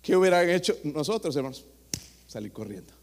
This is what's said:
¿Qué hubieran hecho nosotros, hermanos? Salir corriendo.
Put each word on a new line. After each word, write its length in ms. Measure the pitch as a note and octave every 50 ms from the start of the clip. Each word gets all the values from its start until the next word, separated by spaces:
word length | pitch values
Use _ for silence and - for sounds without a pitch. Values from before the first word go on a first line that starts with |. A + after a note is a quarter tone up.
¿Qué 140 | - - F#3+
hubieran 340 | F#3 F#3 F#3 F3+ F3 F3 F3
hecho 260 | F3 F3+ E3+ - - - -
nosotros, 520 | D3 C3+ D#3 D3 - A3 A3 - E3+ B2+
hermanos? 280 | C#3+ C3 C3+ B2+ - - - - _ _ _ - - - - - _ -
Salir 260 | _ - A2+ G#2 G2+
corriendo. 400 | - - A2 G2+ G2+ F#2 F2 - - _